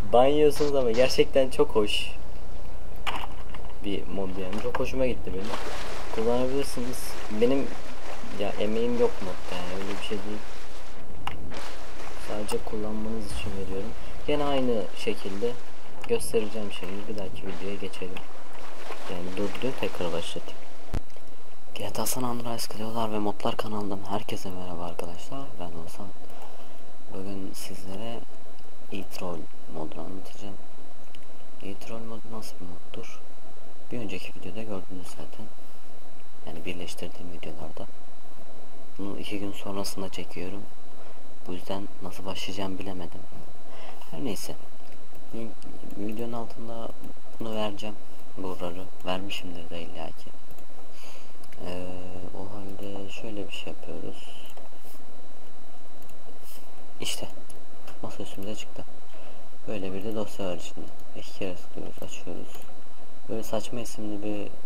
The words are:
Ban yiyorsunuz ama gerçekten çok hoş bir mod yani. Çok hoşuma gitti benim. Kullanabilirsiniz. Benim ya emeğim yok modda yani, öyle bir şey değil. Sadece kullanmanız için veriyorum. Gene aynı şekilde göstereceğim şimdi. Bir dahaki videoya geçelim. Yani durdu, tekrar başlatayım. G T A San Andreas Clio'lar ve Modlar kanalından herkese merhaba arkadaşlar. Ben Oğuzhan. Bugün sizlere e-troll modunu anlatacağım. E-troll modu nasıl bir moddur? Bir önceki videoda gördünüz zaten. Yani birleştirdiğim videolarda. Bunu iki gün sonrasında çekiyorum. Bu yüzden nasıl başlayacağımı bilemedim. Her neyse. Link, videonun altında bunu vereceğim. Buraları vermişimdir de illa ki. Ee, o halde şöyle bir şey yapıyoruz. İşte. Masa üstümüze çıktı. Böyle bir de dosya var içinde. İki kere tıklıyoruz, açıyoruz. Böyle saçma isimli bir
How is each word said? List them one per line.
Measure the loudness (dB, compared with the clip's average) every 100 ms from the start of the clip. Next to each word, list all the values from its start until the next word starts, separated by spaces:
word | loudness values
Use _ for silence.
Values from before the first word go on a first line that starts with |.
| 0
Ban | 0 0
yiyorsunuz | 2 0 0 -2 -2
ama | -2
gerçekten | 0 0 0 0 0 0
çok | 0 0 0
hoş | 0 0 0 0 0 -2 0 0 0 0 -2 -2 -2 -2 -2 -2 -2 0 0 -2 -2
bir | -2 0
mod | 0 0
yani. | -2 -2 -2
Çok | -2 -2
hoşuma | -2 -2 0
gitti | 0 -2
benim. | -2 -2 0 0 0 0 0 0 0
Kullanabilirsiniz. | 0 0 0 0 0 0 0 0 0 0 0 0
Benim | 0 0 0 0 0 0 0 0 -2 -2
ya | -2
emeğim | 0 0 0 0 0
yok | 0 0
modda | 0 0 0 0
yani, | 0 0
öyle | -2 0
bir | 0
şey | 0
değil. | 0 0 0 0 0 0 -2 0 0 0 0 0 0 0 0 0 0 -2 0 0 0
Sadece | -2 0 0 0
kullanmanız | 0 0 0 0 0 0
için | 0 0 0
veriyorum. | 0 0 -2 0 0 0 0
Gene | 0
aynı | 0 0 0 0 0 0
şekilde | 0 0 0 0 0 0 0 0 0 0 0
göstereceğim | 0 0 0 0 0 0 0
şimdi. | 0 0 0
Bir | 0
dahaki | 0 0 0
videoya | 0 0 0
geçelim. | 0 0 0 0 0 0 0 0 0 0 0 0 0
Yani | 0 0 0
durdu, | 0 0 0 0
tekrar | 0 0 0
başlatayım. | 0 0 0 0 0 0 0 0 0 0 0 0 0 0 0 0 0
G | 0
T | 0
A | 0
San | 0
Andreas | 0 0 0 0 0
Clio'lar | 0 0 0 0
ve | 0
Modlar | 0 0 0 0
kanalından | 0 0 0 0 0
herkese | 0 0 0 0
merhaba | 0 0 0 0
arkadaşlar. | 0 0 0 0 0 0 0
Ben | 0
Oğuzhan. | 0 0 0 0 0 0 0 0 0 0 0 0 0 0
Bugün | 0 0 0 0
sizlere | 0 0 0 0 0 0 0 0 0 0 0 0 0 0
e-troll | 0 0 0 0 0 0 0 0
modunu | 0 0 0
anlatacağım. | 0 0 0 0 0 0 0 0 0 0 0 0 0 0 0 0
E-troll | 0 0 0 0
modu | 0 0 0
nasıl | 0 0 0
bir | 0
moddur? | 0 0 0 0 0 0 0 0 0 0 0 0
Bir | 0
önceki | 0 0 0 0
videoda | 0 0
gördünüz | 0 0 0 0 0
zaten. | 0 0 0 0 0 0 0 0 0 0 0 0 0 0
Yani | 0 0
birleştirdiğim | 0 0 0 0 0 0
videolarda. | 0 0 0 0 0 2 2 2 0 0 0 0 0 0 0 0 0
Bunu | 0 0
iki | 0 0
gün | 0
sonrasında | 0 0 0 0 0 0
çekiyorum. | 0 0 0 0 0 2 0 0 0 0 0 0 0 0
Bu |
yüzden | 0 0 0 0 0
nasıl | 0 0 0
başlayacağımı | 0 0 0 0 0
bilemedim. | 0 0 0 0 0 0 0 0 0 0 0 0 0
Her | 0 0
neyse. | 0 0 0 0 0 0 0 0 0 0 0
Link, | 0 0 0 0 0 0
videonun | 0 0 0
altında | 0 0 0 0 0 0 0 0 0 0 0
bunu | 0 0
vereceğim. | 0 0 0 0 0 0 0 0
Buraları | 0 0 0 0 0 0 0
vermişimdir | 0 0 0 0 0 0
de | 0
illa | 0 0 0
ki. | 0 0 0 0 0 0 0 0 0 0 0 0 0 0 0 0
Ee, | 0 0 0 0 0 0 0
o |
halde | 0 0 0 0 0 0 0
şöyle | 0 0 0 0
bir |
şey | 0 0
yapıyoruz. | 0 0 0 0 0 0 0 0 0 0 0 0 0 0 0 0 0 0 0 0 0 0 0 0 0 0 0 0 0 0 0 0 0
İşte. | 0 0 2 2 2 0 0 0 0 0
Masa | 0 0
üstümüze | 2 0 0 0
çıktı. | 0 0 0 0 0 0 0 0 0 0 0
Böyle | 0 0
bir | 0
de | 0 0
dosya | 0 0 0
var | 0
içinde. | 0 0 0 0 0 0
İki | 0 0
kere | 0 0
tıklıyoruz, | 0 0 0 0
açıyoruz. | 0 0 0 0 0 0 0 0 0 0 0 0 0
Böyle | 0
saçma | 0 0 0 0
isimli | 0 0 0 0
bir | 0 0 0 0